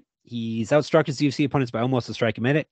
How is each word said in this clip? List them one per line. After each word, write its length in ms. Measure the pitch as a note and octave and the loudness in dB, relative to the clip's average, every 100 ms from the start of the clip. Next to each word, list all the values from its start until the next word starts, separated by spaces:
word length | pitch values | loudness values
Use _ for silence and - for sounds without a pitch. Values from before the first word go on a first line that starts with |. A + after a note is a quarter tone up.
| _ _ | _ _
He's 460 | - A#2+ A2+ A2+ G#2+ | -12 -8 -6 -4 2
outstruck 360 | D3 C#3+ E3 D#3 | 2 4 4 4
his 140 | B2+ | 0
U 60 | D3 | -2
F 60 | |
C 100 | - | 0
opponents 260 | C#3+ C#3+ B2 | 0 0 -2
by 100 | A2+ | -2
almost 280 | A#2+ C3 - | -2 -2 -2
a 60 | |
strike 240 | G#2+ A#2 G#2+ | -2 -2 0
a 20 | |
minute. 260 | A#2+ D3+ - | 0 0 -2